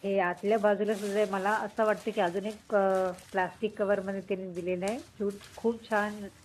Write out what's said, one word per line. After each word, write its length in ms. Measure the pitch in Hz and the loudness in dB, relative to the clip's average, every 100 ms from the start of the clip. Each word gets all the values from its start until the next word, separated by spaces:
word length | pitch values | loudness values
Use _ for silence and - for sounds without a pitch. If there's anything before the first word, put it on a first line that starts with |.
हे 160 | 202 196 | 0 2
आतल्या 400 | 180 180 202 220 | 2 0 2 4
बाजूला 360 | 208 196 208 | 4 2 0
सुद्धा 300 | 202 202 202 202 | -2 0 0 0
मला 200 | 196 190 | 0 0
असं 340 | 214 208 - | 0 -2 0
वाटतं 260 | 214 208 - | 2 2 -2
की 100 | 208 | 0
अजून 260 | 175 185 202 | 0 0 -4
एक, 280 | 214 - | -8 0
अ, 360 | 208 190 190 185 | 4 4 4 0
प्लास्टिक 680 | 180 - 190 180 - 214 208 | -4 -4 -2 -2 -2 -6 -2
कव्हरमध्ये 420 | 202 202 190 196 | 0 2 0 -6
त्यांनी 320 | 185 190 190 | -4 -4 -4
दिलेलं 340 | 175 175 180 196 | -6 -4 -2 -2
आहे. 100 | 247 | -4
खूप, 340 | - - 202 202 - - | -10 -4 -4 -4 -16 -2
खूप 340 | 226 226 226 | -2 -2 -2
छान 340 | 214 208 208 202 - | 0 0 -6 -12 -14